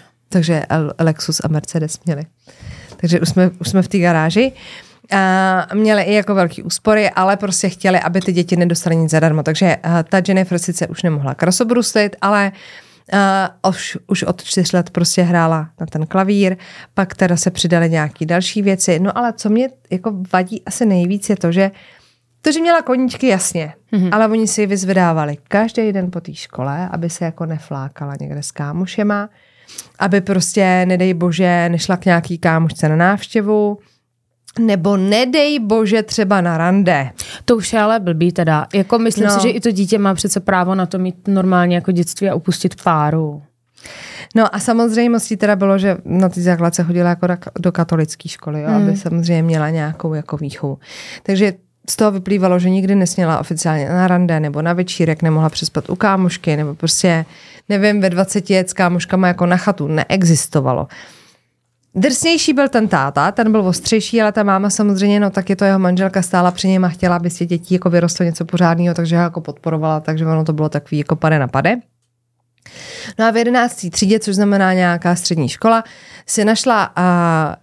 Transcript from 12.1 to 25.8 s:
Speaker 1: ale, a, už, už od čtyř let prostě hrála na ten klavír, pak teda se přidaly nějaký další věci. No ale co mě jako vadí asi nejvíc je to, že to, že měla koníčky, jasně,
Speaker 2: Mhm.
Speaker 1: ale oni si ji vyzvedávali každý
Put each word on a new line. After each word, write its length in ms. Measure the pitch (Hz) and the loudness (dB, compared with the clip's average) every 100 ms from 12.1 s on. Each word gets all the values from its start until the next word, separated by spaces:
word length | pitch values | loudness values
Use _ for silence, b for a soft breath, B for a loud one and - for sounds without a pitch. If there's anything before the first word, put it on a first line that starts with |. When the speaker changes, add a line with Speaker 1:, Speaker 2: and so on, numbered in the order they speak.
| - | -2
Speaker 1:
ale, 320 | 196 208 196 196 B B B B - | 0 2 0 -4 B B B B -4
a, 560 | 202 196 190 185 - 190 | 2 2 2 -2 -2 -2
už, 300 | 180 - - - | -2 -6 -10 -4
už 160 | 185 | -4
od 200 | - 180 | -2 -4
čtyř 280 | - - 175 | -4 -2 0
let 180 | 180 175 | 0 0
prostě 320 | - 170 - | -2 0 2
hrála 460 | 175 175 165 160 156 - | 2 2 2 0 -4 -10
na 60 | 165 | -8
ten 200 | 156 156 | -6 -2
klavír, 500 | 185 190 202 185 185 B B B | -2 0 2 2 -2 B B B
pak 200 | - 190 | -4 -4
teda 220 | - 185 175 | 0 0 2
se 140 | 185 | -2
přidaly 400 | - 170 170 170 | -2 0 2 2
nějaký 360 | 165 151 - 160 | 0 -2 -4 -2
další 360 | 175 180 214 | -2 -2 -2
věci. 380 | 196 190 - 165 | 0 0 0 0
No 180 | 190 - | 0 0
ale 140 | 240 | -4
co 160 | - 214 | -2 0
mě 200 | 220 262 - - | 0 0 -6 -8
jako 220 | 185 220 196 185 | -6 -4 -6 -2
vadí 300 | 185 185 220 - | -2 -2 -6 -10
asi 200 | - 220 | -2 2
nejvíc 440 | 185 175 202 - | 2 0 -2 -2
je 60 | 196 | -2
to, 160 | 170 | 0
že 180 | 175 196 196 B B B B _ _ | 2 0 -2 B B B B _ _
to, 100 | 311 | -2
že 80 | 311 | 0
měla 220 | 330 330 | 2 2
koníčky, 440 | 285 254 254 - 262 | 2 0 -2 0 0
jasně, 460 | 190 - 170 156 - - | 0 -2 -6 -8 -12 -4
Speaker 2:
Mhm. 160 | 208 180 | 0 2
Speaker 1:
ale 160 | 214 220 | 2 2
oni 180 | 226 220 | 2 0
si 120 | - | 0
ji 60 | 208 | -2
vyzvedávali 720 | 202 185 190 175 160 147 147 - | -2 0 2 2 2 -2 -6 -2
každý 440 | 202 226 233 | 0 0 -2